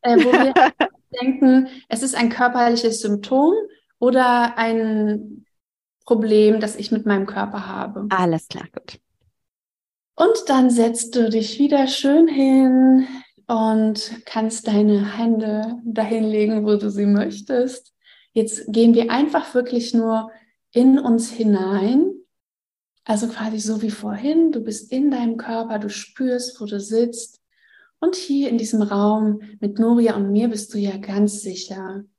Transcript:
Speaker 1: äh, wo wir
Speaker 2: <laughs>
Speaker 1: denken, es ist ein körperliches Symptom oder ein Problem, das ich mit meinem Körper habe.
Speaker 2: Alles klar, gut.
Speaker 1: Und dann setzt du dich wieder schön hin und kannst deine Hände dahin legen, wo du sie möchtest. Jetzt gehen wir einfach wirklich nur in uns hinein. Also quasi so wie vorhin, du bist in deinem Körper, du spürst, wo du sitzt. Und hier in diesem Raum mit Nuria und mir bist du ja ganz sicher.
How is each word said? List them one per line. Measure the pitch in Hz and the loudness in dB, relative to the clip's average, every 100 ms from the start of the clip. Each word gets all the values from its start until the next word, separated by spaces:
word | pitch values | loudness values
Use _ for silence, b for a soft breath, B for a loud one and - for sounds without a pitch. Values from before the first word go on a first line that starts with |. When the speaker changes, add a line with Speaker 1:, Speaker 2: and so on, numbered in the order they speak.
Speaker 1:
äh, | 247 233 | 4 4
wo | 247 | 6
wir | 311 269 | 4 4
Speaker 2:
<laughs> | 262 262 - 339 _ _ - | 4 4 2 -4 _ _ -6
Speaker 1:
denken, | 254 262 262 262 262 B B | -4 2 4 4 2 B B
es | 240 | -6
ist | 262 254 | -4 -2
ein | 233 | -2
körperliches | 233 247 247 240 233 233 220 | 2 0 2 2 2 0 -2
Symptom | 214 208 - 262 302 427 427 B B _ | -4 -4 0 2 2 2 -4 B B _
oder | 247 254 247 240 240 233 | 2 2 2 2 0 -2
ein | 226 226 220 214 208 208 214 - _ _ _ _ _ _ - | -2 -2 -2 0 0 -2 -8 -20 _ _ _ _ _ _ -2
Problem, | 226 214 214 214 220 | 0 2 4 4 4
das | 214 - | -2 -8
ich | 202 | -4
mit | 220 208 | -4 0
meinem | 202 196 | -2 -2
Körper | - 202 208 196 | -6 -6 -8 -12
habe. | 196 - 202 208 | -10 -10 -10 -4
Speaker 2:
Alles | 190 180 165 - | 0 0 -2 -6
klar, | - - | -16 -14
gut. | - - - _ _ _ _ _ _ _ _ _ _ _ - | -18 -18 -20 _ _ _ _ _ _ _ _ _ _ _ 0
Speaker 1:
Und | 381 453 - | 2 2 2
dann | 262 254 | 2 4
setzt | 240 226 233 - 247 | 4 2 0 -6 0
du | 220 | 0
dich | 220 214 - | 0 -4 -2
wieder | 285 285 262 | 2 2 0
schön | - 277 294 330 | 0 2 4 4
hin | 277 269 262 262 254 262 262 262 262 B _ _ | 4 4 4 4 6 6 6 2 -6 B _ _
und | 226 220 220 220 208 - - - | -2 0 2 0 -2 -8 -14 -10
kannst | 226 220 226 - | -6 -4 -6 -2
deine | 208 208 202 208 208 | 2 4 2 0 -4
Hände | 233 226 220 214 220 240 | -2 0 -2 -4 -6 -8
dahin | 233 220 208 226 214 | -8 -4 -2 -2 -2
legen, | 214 214 220 214 | 0 0 0 0
wo | 208 | 0
du | 208 | 0
sie | 202 202 | -2 2
möchtest. | 202 208 - - 247 254 254 _ _ b b b | 2 0 -8 -4 -2 -2 -6 _ _ b b b
Jetzt | 226 220 - - | -4 -4 -6 -4
gehen | 214 233 | 4 6
wir | 226 233 | 6 2
einfach | 233 311 330 - | 0 0 -2 -2
wirklich | 254 247 240 233 | -4 -2 -4 -2
nur | 233 226 226 220 B B B _ | -2 0 -4 -6 B B B _
in | 233 262 269 | 2 4 4
uns | 262 226 226 | 4 0 0
hinein. | - 220 196 185 196 202 269 370 392 _ _ _ _ _ _ _ _ | -2 0 0 0 -2 2 2 0 -2 _ _ _ _ _ _ _ _
Also | - 214 226 | -4 -4 -4
quasi | - 220 214 | -6 -8 -6
so | 214 214 | -6 -4
wie | 214 | -6
vorhin, | 208 208 202 262 330 330 | -6 -10 -6 -2 2 2
du | 240 | 0
bist | 220 208 - | -6 -10 -8
in | 262 285 | -2 0
deinem | 254 233 226 | 0 -2 -4
Körper, | - 226 226 214 | -6 -8 -6 -6
du | 208 | -8
spürst, | - - - 254 247 240 - | -10 -16 -6 -4 -4 -6 -12
wo | 208 | -10
du | 202 | -8
sitzt. | 208 220 240 233 - _ _ b b b b b | -4 -2 -2 -4 -16 _ _ b b b b b
Und | 330 370 | -4 -4
hier | - 277 277 | -4 -2 0
in | 233 | -2
diesem | 214 220 | -2 -2
Raum | 208 202 208 214 214 208 B B | 0 0 0 2 0 -2 B B
mit | 202 202 | -8 -2
Nuria | 226 233 233 208 | 2 4 2 0
und | 196 | 0
mir | 202 240 | 0 0
bist | 214 - | -4 -8
du | 214 | -6
ja | 202 196 | -6 -6
ganz | 202 202 208 - | -8 0 0 -2
sicher. | 208 180 - 190 190 196 202 | -12 -12 -12 -14 -12 -14 -16